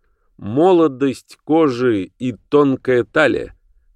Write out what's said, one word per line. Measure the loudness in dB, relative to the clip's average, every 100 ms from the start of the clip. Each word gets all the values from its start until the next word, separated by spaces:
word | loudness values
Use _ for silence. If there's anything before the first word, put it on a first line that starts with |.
| _ _ _ _
Молодость | -6 0 2 4 2 0 -6 -6 _ -20
кожи | -2 0 0 0 -2 -2 -6 _
и | -10 -10 _
тонкая | 0 2 0 -2 -2
талия — | 0 0 0 -2 -8 -18 _ _ _